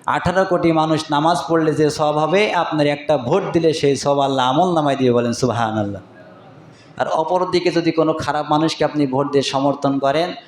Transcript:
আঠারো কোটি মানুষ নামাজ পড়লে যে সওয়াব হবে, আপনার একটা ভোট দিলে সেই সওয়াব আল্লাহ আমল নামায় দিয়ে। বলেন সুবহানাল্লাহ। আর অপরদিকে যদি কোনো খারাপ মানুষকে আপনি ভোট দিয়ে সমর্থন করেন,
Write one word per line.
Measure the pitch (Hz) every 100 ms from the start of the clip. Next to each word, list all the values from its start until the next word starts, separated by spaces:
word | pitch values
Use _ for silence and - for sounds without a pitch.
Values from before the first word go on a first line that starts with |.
| -
আঠারো | 139 175 180
কোটি | 185 175 165
মানুষ | 160 156 160 -
নামাজ | 143 160 175 -
পড়লে | 165 160
যে | 147 151
সওয়াব | - 151 151
হবে, | 151 185 214
আপনার | 175 165 156 147
একটা | 143 - 147
ভোট | 120 190 170
দিলে | 165 160
সেই | 151 143 131
সওয়াব | 143 139
আল্লাহ | 135 135 127
আমল | 143 180
নামায় | 165 143 131
দিয়ে। | 127
বলেন | 120 120
সুবহানাল্লাহ। | 113 123 113 113 107 101 98 - - - - - - - - - -
আর | 131
অপরদিকে | 151 156 180 180 175 175
যদি | 165 160
কোনো | 160 156
খারাপ | 151 - 147 143
মানুষকে | 151 160 -
আপনি | 151 147 139
ভোট | 131 139
দিয়ে | 135
সমর্থন | 127 135 139 135 139 139
করেন, | 135 151 180 -